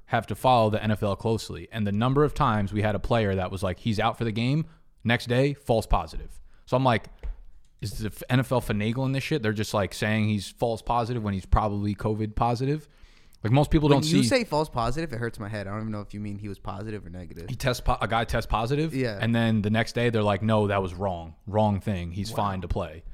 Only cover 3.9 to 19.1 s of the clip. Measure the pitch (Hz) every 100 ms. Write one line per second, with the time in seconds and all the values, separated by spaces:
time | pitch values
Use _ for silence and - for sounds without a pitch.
3.9 | 104 110 - 117 107 120 151 156 - -
4.9 | _ 110 120 - 120 143 139 - 113 -
5.9 | 101 80 - - - - - - 127 131
6.9 | 113 - - - - - - - _ 101
7.9 | - 107 - - 127 127 127 - 104 107
8.9 | 120 131 135 - 156 110 107 104 107 95
9.9 | - 110 110 107 104 92 - 120 110 -
10.9 | 120 117 123 104 95 - 117 107 101 104
11.9 | 101 107 107 107 107 117 117 135 151 -
12.9 | - - - - - 110 131 143 160 143
13.9 | 143 156 165 131 262 226 151 156 127 113
14.9 | 143 165 113 117 - 101 107 95 104 110
15.9 | 104 101 104 107 101 104 95 104 95 107
16.9 | 104 92 90 82 82 82 127 135 123 -
17.9 | 123 110 113 120 123 - 107 117 143 160
18.9 | 135 123